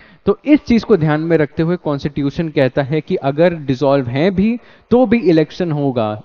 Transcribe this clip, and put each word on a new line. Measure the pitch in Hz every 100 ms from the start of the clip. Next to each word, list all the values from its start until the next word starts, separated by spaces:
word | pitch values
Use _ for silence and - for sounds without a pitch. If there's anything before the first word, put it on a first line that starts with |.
| - - -
तो | 202
इस | 262 294
चीज़ | - 233
को | - 202
ध्यान | 156 151
में | 165 165
रखते | 147 -
हुए | 165 175
constitution | 156 143 147 143 139 139 165
कहता | 147 131 147
है | 131 156
कि | - 185
अगर | 135 143 175
dissolve | 170 139 131 139 139 123
हैं | 123 180
भी | 180 214 240 - - _
तो | 233 254
भी | 233
election | 185 160 151 - 175
होगा, | 147 143 123 107 107